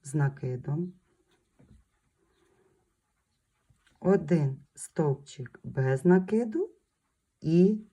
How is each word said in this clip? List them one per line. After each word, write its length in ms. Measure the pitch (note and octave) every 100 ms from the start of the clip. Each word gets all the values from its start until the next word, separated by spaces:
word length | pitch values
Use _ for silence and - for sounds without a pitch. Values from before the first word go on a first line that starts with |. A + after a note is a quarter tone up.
з 120 | - D3
накидом, 760 | C#3 C#3 C3 B2+ C3 D3 F3+ - _ _ _ _ _ _ - - _ _ _ _ _ _ _ _ F#4+ _ _ _ _ _ _ _ _ _ _ _ _ _
один 580 | F3 G3 D#3 E3+ C#3 C3+ - -
стовпчик 840 | - - D3+ C3+ - - B2 -
без 420 | - - C3 C3+ F3
накиду 640 | F#3 F#3 A3 A#3 D#4+ G4+ _ _ _ _ _ _ _
і 400 | D#3 E3+ F#3+ G#3+ -